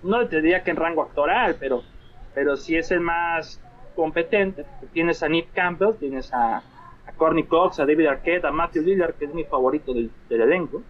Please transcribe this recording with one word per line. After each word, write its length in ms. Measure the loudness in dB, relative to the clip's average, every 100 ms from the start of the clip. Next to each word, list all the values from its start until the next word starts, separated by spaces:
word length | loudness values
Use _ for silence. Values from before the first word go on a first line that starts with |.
No 240 | 0 0 2
te 140 | 2
diría 200 | 2 2
que 60 | 0
en 40 | -2
rango 260 | 0 0
actoral, 540 | -2 0 2 2 2 -2
pero, 240 | -2 -4 -4 -20 -20 -20 -8
pero 220 | -2 0 0
sí 200 | -2 -2
es 140 | 2
el 100 | 0
más 600 | 0 -2 -2 -2 -6 -16 -20 -20 -12 -2
competente. 680 | -2 0 2 2 2 -2 -14 -14 -8
Tienes 300 | -2 0 0
a 60 | 0
Neve 200 | 0 0
Campbell, 400 | -2 -2 2 0 2
tienes 340 | -4 -6 -4
a, 240 | 0 0 0
a 540 | -8 -20 -20 -20 -18 0
Courtney 280 | 2 2
Cox, 360 | 2 2 2 2
a 60 | 2
David 200 | 4 4
Arquette, 380 | 2 0 0
a 60 | 0
Matthew 320 | -2 -2 0
Lillard, 300 | 0 2 0
que 100 | -2 -8
es 80 |
mi 100 | -6
favorito 500 | -4 0 2 0 -2
del, 160 | -4 -4 -8 -4
del 120 | 2
elenco 400 | 4 4 0 -8 -12